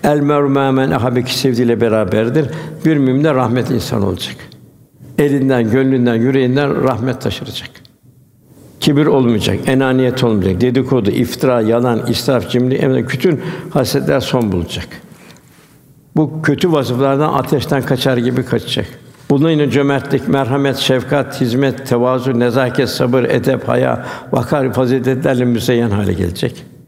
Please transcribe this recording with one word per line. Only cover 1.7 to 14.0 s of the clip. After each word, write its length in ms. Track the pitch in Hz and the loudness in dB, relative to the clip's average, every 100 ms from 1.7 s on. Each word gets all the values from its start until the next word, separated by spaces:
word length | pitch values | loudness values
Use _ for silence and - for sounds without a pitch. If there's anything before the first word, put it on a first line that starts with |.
| 113 | 2
beraberdir. 680 | 113 110 98 107 113 139 143 - - - | 2 2 0 0 0 0 -2 -6 -12 -2
Bir 120 | 160 151 | 0 2
mümin 280 | 131 131 | 2 2
de 100 | 156 | 2
rahmet 360 | 131 120 123 110 | 2 0 0 -2
insanı 360 | 120 - 113 98 | -4 -2 -2 -2
olacak. 300 | 90 - - - - - - - _ - - | -4 -8 -14 -18 -20 -20 -20 -20 _ -10 0
Elinden, 520 | 147 139 135 127 113 | 2 2 2 2 2
gönlünden, 440 | 127 135 131 120 | 2 2 2 2
yüreğinden 720 | 113 120 135 127 135 143 - | 2 2 2 2 2 0 0
rahmet 360 | 131 113 127 120 | 0 0 -4 -4
taşıracak. 500 | - - 107 - - - - _ - - _ _ _ - - - | -6 -6 -10 -12 -14 -20 -20 _ -20 -20 _ _ _ -20 -20 -2
Kibir 260 | - 143 151 | 0 2 4
olmayacak, 520 | 139 123 110 101 101 135 | 4 2 2 0 -2 0
enaniyet 580 | 131 131 131 127 123 | 2 2 2 0 0
olmayacak, 360 | 123 107 92 92 | 0 2 0 2
dedikodu, 500 | 123 123 - 131 101 | 2 2 0 0 2
iftira, 500 | - 120 - 139 120 | 0 -2 0 0 2
yalan, 460 | 110 117 123 113 123 | 2 2 2 0 -2
israf, 420 | 113 - 127 - | -2 0 0 0
cimri, 240 | 123 127 | 0 0
emre, 340 | 131 131 131 113 | 0 0 0 -2
bütün 320 | - 185 147 - - - | -2 0 0 -4 -10 -4
hasetler 500 | - 123 143 | -2 0 -2